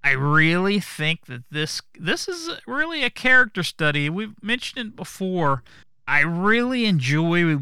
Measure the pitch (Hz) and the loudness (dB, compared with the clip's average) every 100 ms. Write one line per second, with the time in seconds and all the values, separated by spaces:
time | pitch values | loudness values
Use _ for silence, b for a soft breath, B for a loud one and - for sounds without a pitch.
0 | 139 135 143 156 156 175 190 202 - - | 2 2 2 4 4 2 2 0 -4 -4
1 | 151 165 - 127 123 147 151 - - - | -2 -4 -8 -16 -10 -6 -6 -6 -12 -10
2 | 170 330 - 349 330 - - 262 320 320 | -6 -4 -4 -8 -10 -12 -8 -6 -4 -2
3 | 247 - 254 254 240 - 170 - 156 147 | -4 -2 4 4 4 0 -6 0 0 0
4 | 147 175 214 - 202 254 - - 220 - | -2 -4 -8 -10 -6 -4 -4 -10 -10 -10
5 | 196 - 185 180 147 135 B B B _ | -14 -8 -4 0 2 0 B B B _
6 | - 143 151 170 196 233 247 254 220 170 | 0 2 2 2 2 2 2 0 2 0
7 | 127 151 165 170 170 151 | 2 0 2 2 2 0